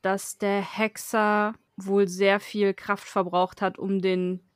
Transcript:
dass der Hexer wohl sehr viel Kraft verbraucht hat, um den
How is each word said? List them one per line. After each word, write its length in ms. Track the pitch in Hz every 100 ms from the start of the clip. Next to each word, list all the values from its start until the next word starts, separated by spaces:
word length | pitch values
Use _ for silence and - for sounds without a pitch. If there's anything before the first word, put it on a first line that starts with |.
dass 360 | 190 196 - -
der 220 | 202 202
Hexer 920 | 185 - 220 214 - 226 214 208 208 226 _ -
wohl 320 | 196 196 196
sehr 320 | 185 196 202
viel 320 | - 208 202
Kraft 320 | 196 - 202 -
verbraucht 540 | 208 180 175 185 -
hat, 160 | 196 -
um 220 | 190 196
den 400 | 190 185 180 185 -